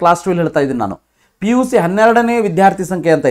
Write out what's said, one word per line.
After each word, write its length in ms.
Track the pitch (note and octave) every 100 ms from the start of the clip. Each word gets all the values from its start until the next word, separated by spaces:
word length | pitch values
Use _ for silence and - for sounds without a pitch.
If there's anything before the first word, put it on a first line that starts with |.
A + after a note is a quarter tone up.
ಕ್ಲಾಸ್ 200 | E3+ E3+
ಟ್ವೆಲ್ವ್ 180 | F#3+ F3
ಹೇಳ್ತಾ 180 | D#3+ D#3
ಇದ್ದೀನಿ 160 | C#3 B2
ನಾನು. 120 | G2+ - _ _ _ -
ಪಿ 60 | G#3
ಯು 60 | B3 B3+
ಸಿ 60 | A#3+
ಹನ್ನೆರಡನೇ 520 | E3+ G3+ A3+ A3+ A#3 A#3 G3+
ವಿದ್ಯಾರ್ಥಿ 360 | E3 G3 F#3 F3
ಸಂಖ್ಯೆ 200 | F#3 D#3+ D#3
ಅಂತ 100 | C#3